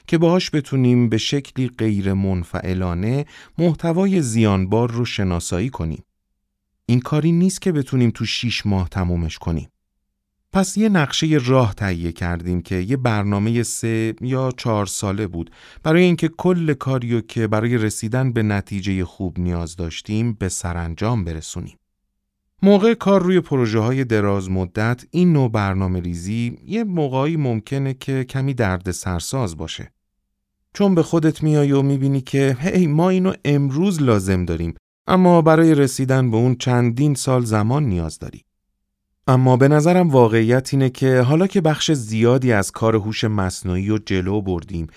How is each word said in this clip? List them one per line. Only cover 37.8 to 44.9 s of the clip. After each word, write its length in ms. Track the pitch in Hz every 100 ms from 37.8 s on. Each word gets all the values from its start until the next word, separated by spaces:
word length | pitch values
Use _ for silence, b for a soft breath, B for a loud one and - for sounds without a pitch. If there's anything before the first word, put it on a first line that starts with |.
نیاز 360 | 135 90 80 -
داری. 240 | - - _ _ _ _ _ _ _ _ -
اما 300 | 127 127 123
به 100 | 135
نظرم 420 | 151 156 180 170
واقعیت 640 | 131 117 113 113 127 127
اینه 160 | 139 131
که 320 | 123 131 127
حالا 260 | 123 156 190
که 140 | 202
بخش 300 | 160 147 -
زیادی 600 | 147 107 110 113 131 123
از 200 | 104 92
کار 240 | - 113 110
هوش 280 | 104 107
مصنوعی 640 | 110 107 92 - 95 90 98
رو 100 | 107
جلو 440 | - 95 90 107
بردیم 460 | 95 87 76 85 80